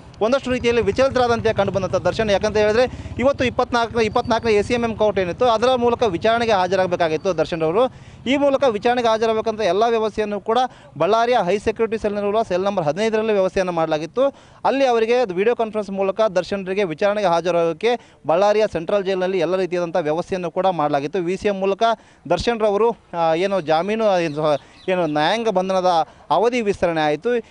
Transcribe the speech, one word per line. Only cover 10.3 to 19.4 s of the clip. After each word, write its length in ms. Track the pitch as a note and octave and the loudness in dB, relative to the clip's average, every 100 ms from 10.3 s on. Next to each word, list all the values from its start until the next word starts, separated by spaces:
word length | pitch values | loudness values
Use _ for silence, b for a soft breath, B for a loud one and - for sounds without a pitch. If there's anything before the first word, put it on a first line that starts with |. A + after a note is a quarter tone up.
| G#3 | -6
ಕೂಡ 200 | F#3+ A3+ B3+ B B - | -2 0 0 B B -2
ಬಳ್ಳಾರಿಯ 400 | E3 A3+ A#3+ B3 | 0 2 2 2
ಹೈ 140 | F3+ G#3 | 2 0
ಸೆಕ್ಯೂರಿಟಿ 400 | A3+ G#3+ A3+ A3 | -2 -2 -4 -2
ಸೆಲ್‌ನಲ್ಲಿರುವ 460 | G#3+ G#3 G3+ G#3+ | -4 -2 -2 -2
ಸೆಲ್ 200 | A3+ F3+ | -2 -2
ನಂಬರ್ 220 | G3 G3+ D3+ | -2 0 -2
ಹದಿನೈದರಲ್ಲಿ 480 | D#3 A3 G#3+ A3 | 0 0 0 0
ವ್ಯವಸ್ಥೆಯನ್ನು 400 | G#3 F#3 G3 F#3 | 0 0 0 -2
ಮಾಡಲಾಗಿತ್ತು. 500 | E3+ D#3+ D#3 D#3+ A#3+ C#4 B B B F#3+ | -2 0 -2 -4 0 -2 B B B -2
ಅಲ್ಲಿ 200 | C4 C4+ | 2 2
ಅವರಿಗೆ 400 | A#3 A3 B3 A#3+ | 2 2 0 0
ವಿಡಿಯೋ 220 | F3 G#3 A#3+ | 0 0 0
ಕಾನ್ಫರೆನ್ಸ್ 340 | A3 G#3+ G3+ | -2 -4 -6
ಮೂಲಕ 320 | G3 G3 F#3+ | -2 -2 0
ದರ್ಶನ್ರಿಗೆ 600 | A3 F3+ E3+ G3 F#3 F#3+ | 0 0 -2 -6 -4 -4
ವಿಚಾರಣೆಗೆ 440 | G3 D#3 G#3 G#3 G3 | -2 0 0 2 2
ಹಾಜರಾಗೋಕ್ಕೆ 640 | E3+ E3+ E3+ E3+ D#3+ A3 A#3+ B B - | 2 2 0 0 0 -2 -2 B B -2
ಬಳ್ಳಾರಿಯ 380 | E3 G3+ G#3 G#3+ | 2 4 4 0
ಸೆಂಟ್ರಲ್ 300 | E3 E3 G#3 | -2 -2 -2
ಜೈಲಿನಲ್ಲಿ 360 | F#3+ F#3+ F#3 | 0 -2 -2
ಎಲ್ಲ 160 | F#3+ | 0